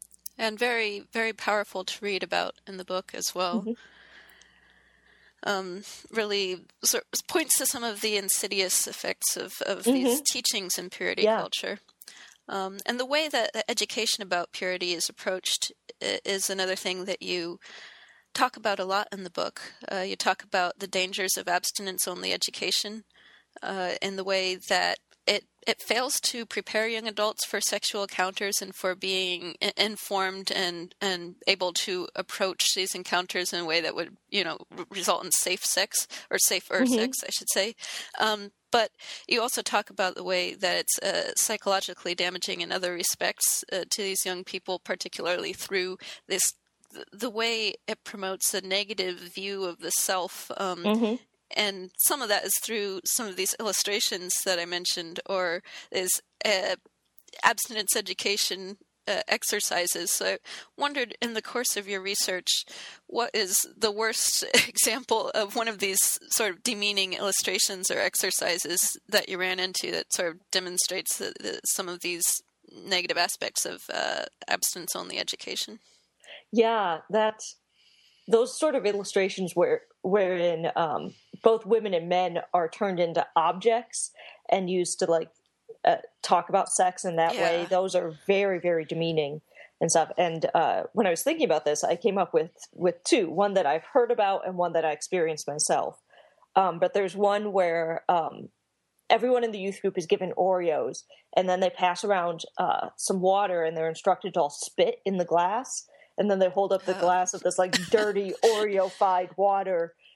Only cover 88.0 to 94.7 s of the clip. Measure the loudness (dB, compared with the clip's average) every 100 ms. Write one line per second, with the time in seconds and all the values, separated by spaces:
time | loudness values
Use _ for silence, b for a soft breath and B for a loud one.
88 | -2 -2 2 2 2 2 2 0 0 -2
89 | 0 2 0 -4 -14 B B -2 2 4
90 | 4 2 0 0 2 2 2 2 0 2
91 | 2 2 2 2 4 4 2 2 2 2
92 | 2 2 2 2 0 -4 -20 0 0 0
93 | 2 4 4 2 4 4 4 2 2 4
94 | 6 6 4 2 -2 0 2